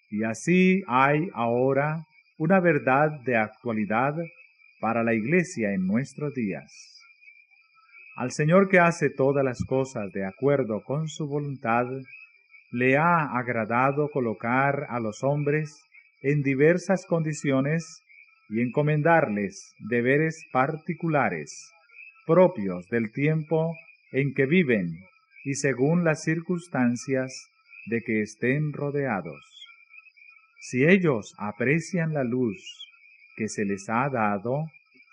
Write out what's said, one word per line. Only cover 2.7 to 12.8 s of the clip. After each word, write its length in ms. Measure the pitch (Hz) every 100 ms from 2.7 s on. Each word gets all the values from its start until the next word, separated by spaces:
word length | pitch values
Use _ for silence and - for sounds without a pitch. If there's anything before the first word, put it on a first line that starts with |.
| 147 123 131 156 151 123
de 100 | 117
actualidad 800 | 107 - 120 110 104 107 135 151 165 - _ _ _ _
para 240 | 110 113
la 120 | 113 113
Iglesia 580 | 113 180 165 - 104
en 120 | 98 92
nuestros 480 | 107 135 - 147
días. 380 | 131 107 78 - - - - - _ - - _ _ _ _ _ - - -
Al 160 | 127
Señor 380 | - 151 180 196
que 100 | 190
hace 300 | 170 165 143
todas 340 | - 135 143
las 180 | 135 120 -
cosas 440 | 131 131 117 101
de 100 | 98
acuerdo 580 | 95 - 135 143 117 104 -
con 240 | 143 156
su 180 | - 151
voluntad, 600 | 143 143 135 123 117 123 131 131 - - _ _ - _
le 240 | 120